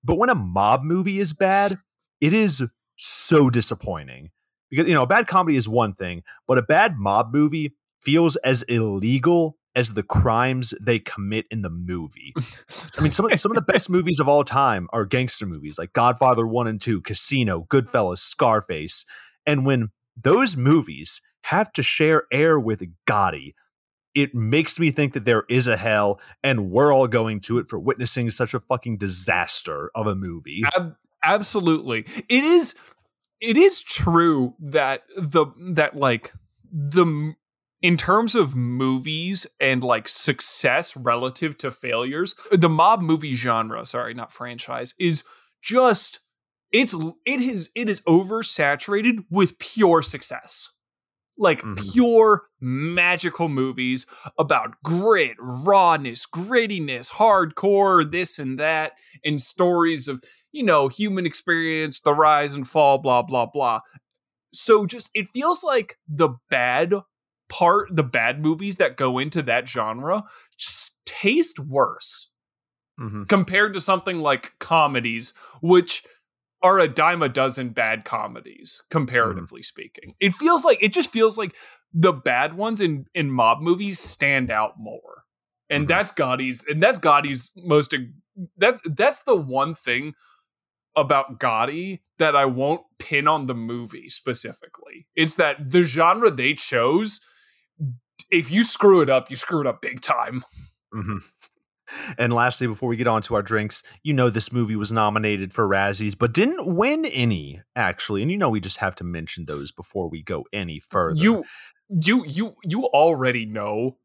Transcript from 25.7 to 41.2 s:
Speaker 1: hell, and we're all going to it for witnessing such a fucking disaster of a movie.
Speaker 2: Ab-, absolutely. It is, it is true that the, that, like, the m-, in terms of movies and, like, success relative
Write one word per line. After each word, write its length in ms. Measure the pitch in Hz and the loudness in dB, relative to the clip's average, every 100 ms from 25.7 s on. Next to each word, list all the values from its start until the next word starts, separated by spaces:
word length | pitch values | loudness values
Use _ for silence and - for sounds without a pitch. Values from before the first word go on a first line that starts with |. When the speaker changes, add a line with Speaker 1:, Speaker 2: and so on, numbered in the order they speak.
| 104 | -2
Speaker 1:
hell, 420 | 110 107 104 101 - _ | 0 2 2 -2 -8 _
and 280 | 139 127 98 | -2 -2 0
we're 200 | 117 143 | 2 4
all 140 | 135 127 | 4 4
going 320 | 117 113 107 | 2 -2 -4
to 180 | - 120 | -2 -4
it 100 | - | -4
for 100 | 98 | -6
witnessing 520 | 95 135 123 - 117 | -4 -2 -2 -2 -4
such 240 | - 120 | -2 -4
a 60 | 123 | -4
fucking 360 | _ 123 123 107 | _ -4 -4 -6
disaster 960 | 98 87 - 87 87 - - 76 80 | -6 -4 -2 -2 -2 -4 -6 -10 -8
of 120 | 113 107 | -4 -4
a 80 | |
movie. 480 | 95 95 85 73 80 127 | -4 -8 -10 -12 -4 -2
Speaker 2:
Ab-, 200 | 180 170 - _ _ | -2 -6 -12 _ _
absolutely. 840 | 156 202 208 214 170 160 131 113 107 - - | 0 0 0 -2 0 0 -2 -8 -6 -14 0
It 120 | 247 | 2
is, 300 | 294 349 330 - - _ _ _ _ _ | 6 4 4 -4 -20 _ _ _ _ _
it 160 | 226 226 | 0 4
is 240 | 381 370 | 6 4
true 720 | - - - 165 170 147 127 - | -4 -4 2 4 4 2 -2 -6
that 440 | 147 147 135 135 _ 190 | -2 0 0 -4 _ -10
the, 260 | 160 165 147 - 180 | 0 0 0 -4 -6
that, 220 | 160 151 147 | 0 0 0
like, 360 | 139 117 - - _ _ _ | 0 0 -6 -20 _ _ _
the 300 | 160 143 165 | -8 0 2
m-, 340 | 170 151 151 156 _ _ _ _ | 2 2 -6 -10 _ _ _ _
in 160 | 175 170 | 0 0
terms 360 | - 202 233 | 2 2 2
of 220 | 233 156 131 | 2 0 0
movies 920 | 120 123 131 131 156 156 170 196 - _ | -4 -2 -2 -2 -4 -6 -4 -2 -4 _
and, 240 | 139 127 | 0 0
like, 240 | 123 113 - | 0 0 0
success 880 | - - 147 - - 139 131 170 135 | 0 0 -2 -2 0 0 0 -2 -6
relative 600 | 123 120 | -2 -2